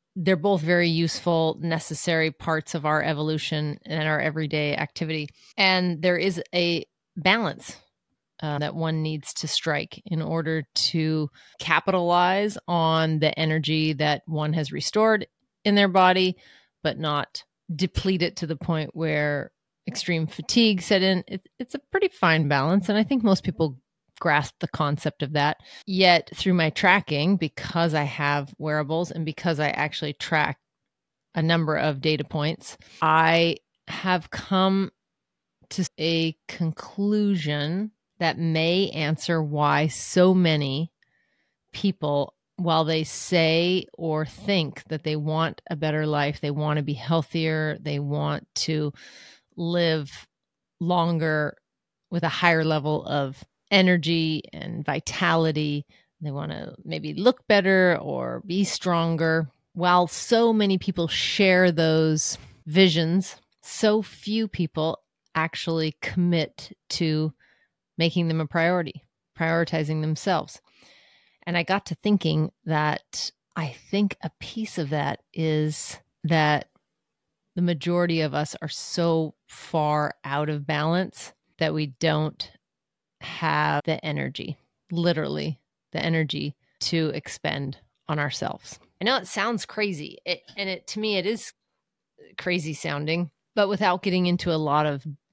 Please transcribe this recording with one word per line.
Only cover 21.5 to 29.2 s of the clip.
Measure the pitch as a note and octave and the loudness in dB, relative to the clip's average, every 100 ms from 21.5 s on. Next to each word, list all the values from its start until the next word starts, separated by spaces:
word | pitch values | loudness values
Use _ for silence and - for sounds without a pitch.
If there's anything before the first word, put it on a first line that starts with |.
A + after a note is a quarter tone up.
| _ | _
it's | B3 | -12
a | C#4 - | -12 -6
pretty | F#4+ F#4+ | -2 -2
fine | - F3 D#3+ C#3+ | 2 2 4 4
balance. | C#3 C#3+ G3 F#3+ | 2 2 2 2
And | G#3 | 0
I | |
think | G#3+ C4+ | 0 2
most | G#3+ F#3+ | 4 2
people | - - D#3 C3 _ _ _ - | 0 -2 -2 -2 _ _ _ -6
grasp | E3+ D3 C#3 - | 0 0 0 -6
the | - | -8
concept | - D3 C#3+ D3+ - | -2 -2 0 -4 -4
of | C#3 | -4
that. | D3+ D3 - - - - | 0 0 -2 -12 -18 -4
Yet | F#3 F#3 E3+ - | 4 6 6 4
through | - F#3+ | -2 2
my | F3+ D#3+ | 4 2
tracking, | - F#3+ F#3+ - D3 D#3+ G3 | 2 4 4 2 0 2 2
because | D#3 - - E3+ E3+ | 0 -6 -6 0 2
I | D3+ | 2
have | C#3+ - C#3+ D3 C#3 - | -2 -2 0 0 -4 -8
wearables | D#3 D3+ D3 D#3+ F3 | -4 -2 -2 -2 -2
and | E3 | -4